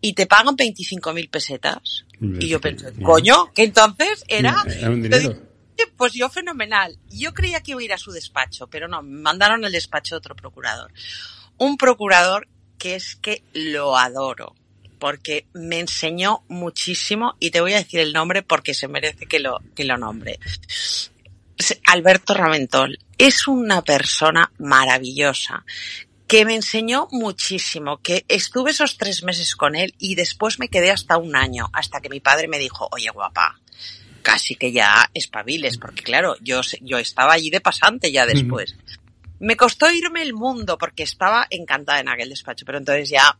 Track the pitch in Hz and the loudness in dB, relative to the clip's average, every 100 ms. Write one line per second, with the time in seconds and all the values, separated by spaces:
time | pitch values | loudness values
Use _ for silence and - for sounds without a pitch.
0 | 214 190 190 202 240 277 254 196 185 185 | -4 -2 6 6 6 2 0 -2 -10 -8
1 | 165 165 170 151 - 135 143 - - - | -8 -8 -6 -8 -6 -6 -4 -6 -8 -12
2 | - _ 107 90 160 160 156 - 135 - | -14 _ -6 -4 -4 -2 -4 -8 -14 -6
3 | 101 160 165 285 349 - 220 214 214 196 | 4 6 8 6 6 2 4 6 4 4
4 | 330 427 - 214 240 349 415 - 113 120 | -2 -2 -4 0 2 0 -2 -4 -2 -2
5 | 113 - 135 107 - _ _ - 453 _ | 2 2 2 -6 -14 _ _ -4 -4 _
6 | 247 240 254 370 349 302 214 214 185 - | -2 0 -4 -4 -10 -8 -2 0 -2 -6
7 | _ 202 294 330 370 339 302 269 233 185 | _ -10 -10 -4 -4 -4 -6 -10 -6 -8
8 | - 175 - - 131 - 127 156 165 170 | -8 -14 -10 -6 -6 -8 -14 -12 -10 -10
9 | 139 139 151 175 208 226 208 175 - 151 | -12 -6 -4 2 2 2 -2 -6 -6 -8
10 | - 165 - 139 135 131 127 113 117 - | -8 -12 -12 -20 -20 -10 -8 -8 -10 -18
11 | - - - - - _ 269 285 254 247 | -16 -16 -18 -20 -20 _ -2 4 4 4
12 | 208 185 180 196 - _ _ _ 180 185 | 4 4 6 0 -4 _ _ _ -8 -8
13 | - - - 208 _ 156 160 147 143 127 | -10 -12 -8 -8 _ -8 -6 -2 2 2
14 | 127 127 135 120 - _ _ _ - _ | 2 0 -6 -6 -14 _ _ _ -20 _
15 | 143 147 - 151 - 175 165 170 170 - | -6 -6 -6 -8 -8 -16 -8 -6 -6 -6
16 | 160 170 190 220 _ 175 175 - - 180 | -6 -2 -2 -2 _ -10 -8 -8 -6 -6
17 | - 208 240 - 170 170 175 208 180 170 | -4 -2 -4 -4 -2 0 2 0 0 -2
18 | 160 156 165 185 196 160 - 139 139 143 | 0 0 0 -2 0 -2 -2 -8 -6 -6
19 | 151 - - 156 135 120 - - 139 123 | -6 -8 -4 -4 -2 -6 -10 -10 -4 -4
20 | 113 113 110 - - - - - - - | -4 -10 -12 -12 -10 -12 -10 -10 -8 -8
21 | - _ _ - _ - - - - 180 | -10 _ _ -20 _ -4 -2 0 4 6
22 | 170 190 - 196 170 156 131 135 135 131 | 6 4 4 2 2 2 0 0 0 -4
23 | _ - 269 247 - 262 226 190 165 143 | _ 4 6 6 0 0 2 0 2 0
24 | 139 - 156 165 170 _ 147 131 131 127 | 2 2 2 4 0 _ 4 4 6 2
25 | 127 135 143 131 - - - - - - | 0 -2 0 0 -6 -10 -12 -14 -14 -14
26 | - _ _ 220 214 226 214 220 226 254 | -18 _ _ 4 4 0 -4 -4 -2 -2
27 | 320 254 220 190 - 190 - 160 147 147 | -2 -4 -6 -6 -8 -6 -8 -8 -8 -6
28 | - 180 - 214 - 247 262 302 294 - | -2 -4 0 -2 -2 -4 -2 0 -2 -2
29 | 202 185 175 175 170 - 147 151 185 _ | -6 -6 -6 -4 -4 -2 -2 0 -6 _
30 | 185 180 175 - 214 - 247 185 180 196 | -8 -4 -4 -2 -4 -4 -2 2 2 2
31 | - 170 170 143 131 123 117 - 156 143 | 2 0 2 0 0 -4 -6 -6 -6 -8
32 | 139 139 135 143 160 151 131 - 107 123 | -12 -2 4 4 2 -4 -6 -8 -10 -8
33 | 110 104 95 92 82 - _ - - - | -8 -6 -6 0 0 -2 _ -20 -18 -18
34 | - - - 110 - - 127 120 104 104 | -20 -8 0 0 0 -6 -4 2 4 6
35 | 117 - - 110 107 160 143 117 - - | 4 0 -10 -10 -8 -6 -4 -6 -10 -14
36 | - 127 180 - 117 127 127 - 127 127 | -2 0 0 -4 -4 -4 -4 -10 -6 -4
37 | 117 - 135 165 156 175 196 156 190 240 | -4 2 4 4 2 -2 -2 2 2 2
38 | 170 139 120 127 123 123 95 - _ - | 0 2 4 2 0 -4 -6 -14 _ -20
39 | _ _ - - 202 226 247 - 311 339 | _ _ -20 -10 -4 4 4 6 4 4
40 | 349 339 311 226 247 247 202 165 170 - | -2 -6 -8 -4 -4 -4 -4 -4 -6 -8
41 | 156 - 190 226 - 170 170 139 147 143 | -10 -2 0 2 0 -8 -4 -4 0 -2
42 | 131 123 120 135 - 120 - 139 139 143 | -2 -6 -6 -12 -14 -14 -10 -10 -2 -2
43 | 143 143 143 143 | 2 6 6 6